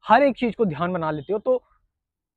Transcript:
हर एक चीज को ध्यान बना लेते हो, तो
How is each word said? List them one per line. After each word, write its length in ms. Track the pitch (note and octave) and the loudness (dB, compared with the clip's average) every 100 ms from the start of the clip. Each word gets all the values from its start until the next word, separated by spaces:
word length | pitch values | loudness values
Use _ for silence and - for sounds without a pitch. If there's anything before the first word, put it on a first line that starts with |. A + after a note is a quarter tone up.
हर 180 | - A#3 | 4 4
एक 140 | C#4+ - | 4 0
चीज 180 | A#3+ G#3+ | -4 -2
को 80 | |
ध्यान 280 | G3+ C#3 F3 | -2 -2 -4
बना 180 | F3+ D#3 | -4 -4
लेते 220 | D3+ C#3 | -6 -6
हो, 60 | G#3 | -4
तो 260 | B3+ B3+ - _ _ _ _ _ _ | -2 -4 -6 _ _ _ _ _ _